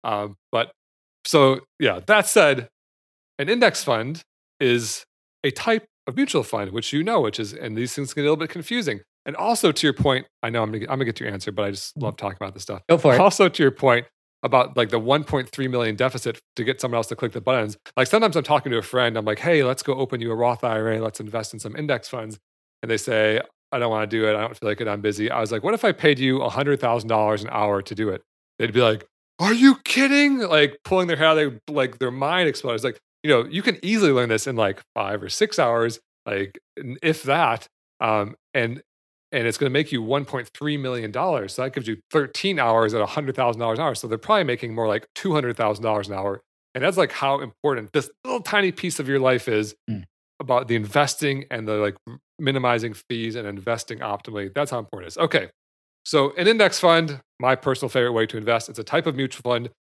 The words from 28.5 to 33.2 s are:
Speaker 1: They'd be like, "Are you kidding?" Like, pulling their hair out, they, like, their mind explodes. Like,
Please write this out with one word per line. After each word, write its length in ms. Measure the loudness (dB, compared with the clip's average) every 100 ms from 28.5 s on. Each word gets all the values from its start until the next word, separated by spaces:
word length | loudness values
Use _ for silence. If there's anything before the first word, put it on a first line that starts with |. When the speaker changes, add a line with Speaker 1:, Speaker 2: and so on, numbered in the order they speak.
| -4
Speaker 1:
They'd 140 | 0
be 80 | 4
like, 240 | 4 2 -6 _ _ -2
"Are 160 | 0
you 220 | 8 8 8
kidding?" 560 | 0 2 4 4 4 2
Like, 380 | 2 4 2 0
pulling 220 | -2 0 2
their 80 | 2
hair 120 | 4
out, 60 | 4
they, 360 | 2 -4 -6
like, 260 | -2 -2 -2
their 120 | -6
mind 380 | -2 -2 2 0
explodes. 360 | 0 -4 -4
Like, 140 | -4 -6 _ _